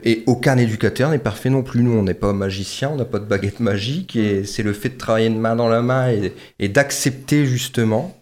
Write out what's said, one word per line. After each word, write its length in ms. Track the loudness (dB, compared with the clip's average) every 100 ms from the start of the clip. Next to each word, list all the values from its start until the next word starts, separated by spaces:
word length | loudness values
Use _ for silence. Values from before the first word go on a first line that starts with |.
et 180 | 0 2 2
aucun 300 | 2 2 4
éducateur 520 | 2 2 0 2 0
n'est 80 | 0
parfait 320 | -2 -2 0
non 120 | 0
plus. 180 | 0 2
Nous, 100 | 2
on 100 | 4
n'est 100 | 2
pas 180 | 0 0
magicien, 580 | 0 -2 -4 -8 -6 -4
on 60 | -4
n'a 80 |
pas 140 | -4 -4
de 60 |
baguette 340 | -2 -2 -2 -2
magique. 540 | 0 0 -2 -6 -4 0
Et 280 | 0 0
c'est 180 | -2 -4
le 100 | -2
fait 180 | -2 -4
de 60 | -6
travailler 300 | 0 2 2
de 60 |
main 220 | 2 0 2
dans 120 | 2
la 140 | 2
main 280 | 2 2 2
et, 220 | 0 -2 -6 -16 -6
et 80 | 0
d'accepter 760 | 2 0 0 -2 -4 0 2 2
justement, 680 | 0 -2 0 2 0 -2 -10